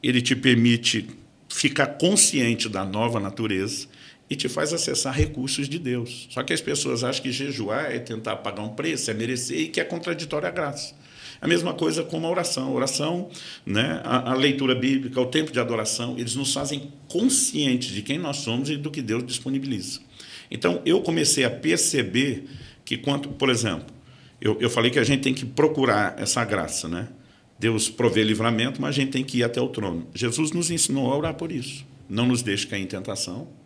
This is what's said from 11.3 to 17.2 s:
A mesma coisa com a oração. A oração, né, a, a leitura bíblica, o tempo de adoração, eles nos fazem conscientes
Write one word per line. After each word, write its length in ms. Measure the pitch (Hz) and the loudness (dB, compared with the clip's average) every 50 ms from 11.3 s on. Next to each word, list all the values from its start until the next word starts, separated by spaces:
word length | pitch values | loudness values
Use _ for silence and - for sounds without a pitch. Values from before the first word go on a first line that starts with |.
| - - | -16 -4
A 60 | - | 0
mesma 260 | 156 170 170 165 175 165 | 2 2 2 2 0 -2
coisa 300 | - 160 160 156 160 160 | 0 0 0 0 0 -4
com 240 | - 165 160 165 | -2 -4 -2 -2
a 20 | 165 | 0
oração. 380 | 175 175 170 - - - 131 | 0 0 0 0 -2 -2 -2
A 40 | 135 135 | -2 0
oração, 580 | 127 131 131 - - 147 156 170 175 190 - - - - - - - - | 0 0 0 0 0 0 0 -2 -2 -4 -6 -10 -14 -14 -14 -16 -14 -6
né, 360 | - 98 104 120 147 165 - - | -2 0 2 2 2 0 -4 -2
a, 280 | - 123 127 123 123 127 | 0 0 0 2 2 2
a 20 | |
leitura 400 | 131 135 147 135 135 139 127 127 | 4 4 4 4 4 2 2 2
bíblica, 460 | 117 123 131 139 135 135 123 - 131 | 4 4 4 2 2 0 0 0 0
o 60 | 127 | 0
tempo 260 | 123 - 156 156 151 - | 2 2 0 0 2 0
de 80 | 123 | -2
adoração, 580 | 120 117 120 110 107 107 - - 120 123 127 - | 0 0 0 -2 0 -2 -2 -2 -4 -4 -4 -4
eles 160 | 120 113 107 | -4 -4 -4
nos 180 | 135 139 135 - | -2 -2 -2 -2
fazem 400 | 139 143 143 151 139 131 - - - - | -2 -2 -4 -4 -6 -8 -10 -16 -18 -18
conscientes 840 | - - 175 | -4 0 2